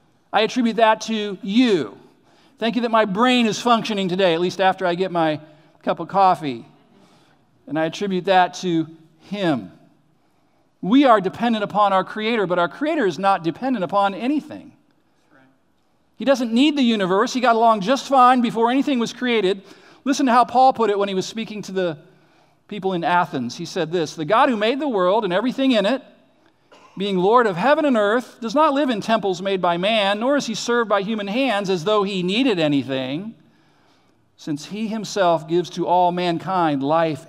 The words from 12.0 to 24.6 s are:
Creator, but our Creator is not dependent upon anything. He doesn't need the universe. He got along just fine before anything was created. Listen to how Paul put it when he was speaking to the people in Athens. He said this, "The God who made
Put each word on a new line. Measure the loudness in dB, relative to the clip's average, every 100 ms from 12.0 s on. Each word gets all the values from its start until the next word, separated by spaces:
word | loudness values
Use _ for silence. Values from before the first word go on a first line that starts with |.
| -2
Creator, | -4 -2 -2 0
but | 0
our | -2
Creator | -2 -4 0 -2
is | 0
not | 0 0
dependent | -2 -4 -4 -4
upon | -2 0 0
anything. | -2 -4 -4 -6 -16 -20 _ _ _ _ _ _ _ _ _ _ _ _ _ _ -6
He |
doesn't | 0 0 2
need | 2 2 2
the |
universe. | 2 2 2 2 0
He | 0
got | 2 4
along | 4 2
just | 0 -2 2
fine | 4 6 4
before | 2 0 0
anything | 0 0 0
was | -2
created. | -4 -2 0 0 -2 -8 -20 -20 -8 -4
Listen | 0 2
to |
how | 4 4
Paul | 4 4
put | 4 0
it | 0
when | 0
he |
was | -2 -4
speaking | -8 -10 -10
to | -8
the | -4 -4 -6 -14 _ _ _ _ _ -14
people | -6 -4
in | -2
Athens. | 0 0 0 -4 -8 -10
He | -8
said | -6 -2
this, | -2 -4 -6
"The |
God | 0 2 2
who |
made | 2